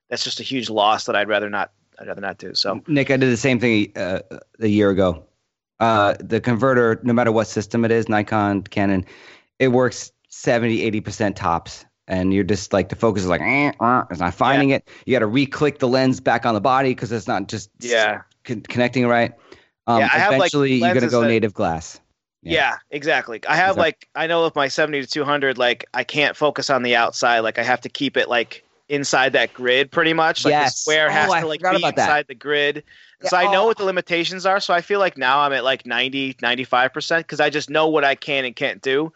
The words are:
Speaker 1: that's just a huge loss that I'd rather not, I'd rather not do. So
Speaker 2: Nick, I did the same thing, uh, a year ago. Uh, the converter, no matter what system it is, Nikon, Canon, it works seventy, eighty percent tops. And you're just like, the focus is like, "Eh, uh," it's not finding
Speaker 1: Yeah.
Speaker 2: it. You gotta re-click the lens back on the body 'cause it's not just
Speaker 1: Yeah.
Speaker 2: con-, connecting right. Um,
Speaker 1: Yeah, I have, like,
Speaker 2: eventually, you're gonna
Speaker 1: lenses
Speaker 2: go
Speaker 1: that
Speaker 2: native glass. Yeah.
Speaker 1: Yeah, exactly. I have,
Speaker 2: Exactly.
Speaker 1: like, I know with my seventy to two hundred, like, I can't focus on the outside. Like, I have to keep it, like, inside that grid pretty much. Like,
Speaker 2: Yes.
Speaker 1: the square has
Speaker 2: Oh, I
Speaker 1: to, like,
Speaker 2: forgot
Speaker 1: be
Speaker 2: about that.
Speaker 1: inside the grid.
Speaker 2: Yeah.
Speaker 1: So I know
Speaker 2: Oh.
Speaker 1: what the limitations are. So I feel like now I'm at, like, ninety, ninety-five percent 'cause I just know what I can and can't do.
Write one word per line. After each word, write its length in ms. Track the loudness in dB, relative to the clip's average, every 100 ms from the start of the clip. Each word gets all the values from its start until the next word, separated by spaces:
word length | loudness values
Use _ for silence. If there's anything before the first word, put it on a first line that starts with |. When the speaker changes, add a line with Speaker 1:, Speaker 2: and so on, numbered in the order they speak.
| -10
Speaker 1:
that's 120 | -8
just 160 | -6 -8
a 60 |
huge 260 | -6 -6 -4
loss 360 | 0 2 2 0
that 100 | -2
I'd 100 | 0
rather 240 | 0 -2
not, 220 | -4 -6 _ _ -20
I'd 80 | -14
rather 140 | -10
not 180 | -10 -10
do. 160 | -8
So 260 | -6 -4 -4 -2
Speaker 2:
Nick, 240 | 0 2
I 60 | 2
did 160 | 2
the 40 | 2
same 220 | 2 2
thing, 320 | 2 2 0 -4
uh, 240 | -6 -6 -8 -18 -20 -4
a 80 | 0
year 220 | 4 4
ago. 340 | 4 2 0 -8 _ _ _ _ -2
Uh, 340 | 2 4 2 0
the 200 | -2 -2
converter, 600 | 0 0 2 2 2 0
no 100 | 0
matter 200 | 2 2
what 160 | 2 0
system 360 | -4 -4 -2
it 60 | 0
is, 180 | 0 0
Nikon, 540 | 0 0 0 0 -2
Canon, 420 | -4 -2 0 0 -2 -10 -20 -20 _ -2
it 100 | 2
works 440 | 4 2 -2 -14 _ _
seventy, 540 | -8 0 0 2 0
eighty 180 | 0 -2
percent 360 | -6 -4 -2 -2
tops. 480 | -2 -2 -4 -18 -20 _ -6
And 280 | -2 0
you're 100 | 2
just 280 | 0 -2 0
like, 160 | 0 0
the 60 | 0
focus 260 | 0 0
is 60 | 0
like, 100 | 0
"Eh, 320 | 0 0 0 0
uh," 240 | 0 2 0
it's 100 | -4
not 140 | -4
finding 340 | 0 0 2 2
Speaker 1:
Yeah. 60 | 0
Speaker 2:
it. 120 | -4 -12 -2
You 80 | 0
gotta 100 | 2
re-click 520 | 0 -2 0 -2 0
the 100 | 0
lens 320 | 2 2 0
back 240 | 0 0 2
on 60 |
the 60 | 0
body 340 | 2 2 2
'cause 160 | -2 -4
it's 160 | -6 -4
not 220 | -4 -4
just 220 | -8 -10 _
Speaker 1:
Yeah. 400 | -2 2 2 -2 -10 _
Speaker 2:
con-, 160 | -10 -10
connecting 460 | -6 0 0 2 2
right. 260 | 2 0 -4 -20 -20 _ _ 0
Um, 140 | 2
Speaker 1:
Yeah, 100 | 2
I 60 | 2
have, 140 | 2
like, 60 | 2 2
Speaker 2:
eventually, 220 | 2 2
you're 60 | 2 2
gonna 40 | 2
Speaker 1:
lenses 100 | 2
Speaker 2:
go 120 | 2
Speaker 1:
that 60 | 2
Speaker 2:
native 260 | 2 0
glass. 440 | -2 -2 -4 -8 -18 _ _ _ _
Yeah. 100 | -4
Speaker 1:
Yeah, 240 | 0 0 -2 -8
exactly. 500 | -8 -2 -2 -2 -8 -2
I 80 | 0
have, 140 | 2
Speaker 2:
Exactly. 120 | 2
Speaker 1:
like, 260 | 0 -2 -10
I 120 | -6 -2
know 180 | 0
with 100 | 0
my 140 | 0 -2
seventy 320 | 0 0 -2
to 60 | -4
two 180 | -4
hundred, 320 | -2 0 0 0
like, 280 | 0 0 -4
I 100 | -6
can't 320 | -4 0 0 2
focus 320 | -2 -2 0
on 120 | 0
the 120 | 2
outside. 460 | 2 2 0 0 2
Like, 180 | 0 -2
I 40 |
have 180 | -2 -2
to 80 | -4
keep 280 | -6 -4 -2
it, 100 | 0
like, 340 | 0 -2 -8 _ _ -8
inside 420 | -6 0 2 2
that 220 | 2 0
grid 360 | -2 0 2 0
pretty 220 | 0 0
much. 320 | 2 0 0
Like, 80 | 2
Speaker 2:
Yes. 200 | 2 2
Speaker 1:
the 20 | -2
square 280 | -2 0 2
has 200 | 2 2
Speaker 2:
Oh, 20 |
I 80 | 0
Speaker 1:
to, 60 | -2
like, 140 | -4
Speaker 2:
forgot 160 | 0 0
Speaker 1:
be 60 |
Speaker 2:
about 140 | 0 0
that. 60 |
Speaker 1:
inside 240 | 2 0 -2
the 60 |
grid. 500 | -8 -4 0 0 -2 -10 -20 -20 _
Speaker 2:
Yeah. 60 | -2
Speaker 1:
So 60 | 0
I 60 | 2
know 120 | 2
Speaker 2:
Oh. 40 | 2
Speaker 1:
what 100 | 0
the 60 |
limitations 600 | -2 -4 -2 -2 -2 -4
are. 160 | 0 0
So 140 | 0
I 80 | 0
feel 180 | 0 0
like 160 | 0 0
now 240 | 0 2
I'm 140 | 2
at, 100 | 0
like, 220 | 0 -2 -4
ninety, 500 | -4 -2 -4 -6 -4
ninety-five 500 | -4 -4 -2 0 0
percent 340 | -2 -2 -2 -2
'cause 140 | -2
I 80 | 0
just 220 | 0 -2
know 180 | 0 2
what 160 | 2
I 100 | 2
can 300 | 0 -4 -4
and 100 | -4
can't 280 | -4 -6 -4
do. 280 | -4 -2 -2